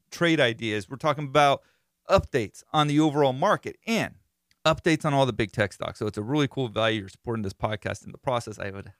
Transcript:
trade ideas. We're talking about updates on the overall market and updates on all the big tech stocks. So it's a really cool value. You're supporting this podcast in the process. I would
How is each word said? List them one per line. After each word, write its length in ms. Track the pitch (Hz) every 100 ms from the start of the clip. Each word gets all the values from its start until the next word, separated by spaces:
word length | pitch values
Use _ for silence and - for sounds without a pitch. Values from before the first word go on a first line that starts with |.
| _
trade 280 | - 170 160
ideas. 480 | 123 117 113 107 95
We're 100 | 135
talking 280 | 156 151 143
about 380 | 143 143 135 _ _ _ _ -
updates 560 | 190 - 139 101 - -
on 140 | 151 147
the 140 | 147
overall 340 | 160 139 139
market 440 | 131 190 170 107 - -
and 260 | 226 117 - _ _ _ _ 156
updates 360 | 156 175 160
on 120 | 156 139
all 100 | 131
the 80 |
big 180 | 107 110
tech 220 | - 104
stocks. 240 | - 80 -
So 80 | 107
it's 120 | 107
a 40 |
really 240 | 104 151 139
cool 200 | - 123
value. 320 | 107 113 110
You're 100 | 95
supporting 320 | - - 113
this 120 | 104
podcast 520 | - 113 107 - 101 -
in 60 |
the 80 | -
process. 400 | - 120 110 98
I 100 | 101
would 240 | 98 98